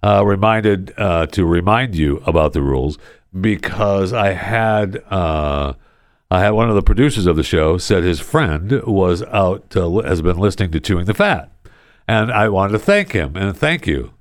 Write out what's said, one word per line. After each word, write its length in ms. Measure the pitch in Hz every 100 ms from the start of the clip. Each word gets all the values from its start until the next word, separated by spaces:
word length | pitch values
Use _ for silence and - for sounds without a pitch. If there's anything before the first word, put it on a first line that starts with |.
uh, 200 | 104 101
reminded, 680 | 101 101 107 110 107 98 95 -
uh, 300 | 101 85 80
to 160 | -
remind 520 | 87 85 82 110 127 87
you 220 | 76 71
about 360 | - 82 78
the 80 | 76
rules 380 | 69 67 67 73 - - _ 95
because 720 | 101 104 - 90 104 98 95
I 200 | 113 101
had, 680 | 92 - 113 110 107 104 98 -
uh, 640 | 98 85 78 73 71 71 64 _ _ _ _ _
I 120 | 92
had 100 | 101
one 180 | 107 117
of 60 | 104
the 80 |
producers 420 | 92 95 143 104 90
of 100 | 80
the 60 |
show 380 | 76 85 78 90
said 240 | - 101
his 160 | 87 80
friend 640 | - 151 131 78 90 135
was 400 | - 98 92 87
out 480 | 104 104 95 98 -
to 160 | - 85
li-, 180 | 92 87
has 140 | 87
been 160 | 82 87
listening 320 | 101 - 92
to 80 | 80
Chewing 260 | - 92 90
the 100 | 104
Fat, 360 | 202 127 - _ - _ _ _ -
and 240 | 113 110
I 160 | 113 107
wanted 240 | 98 98
to 60 | 107
thank 320 | - 202 190
him, 220 | 101 73 78
and 220 | 98 98
thank 300 | 151 170 -
you 260 | 71 60 _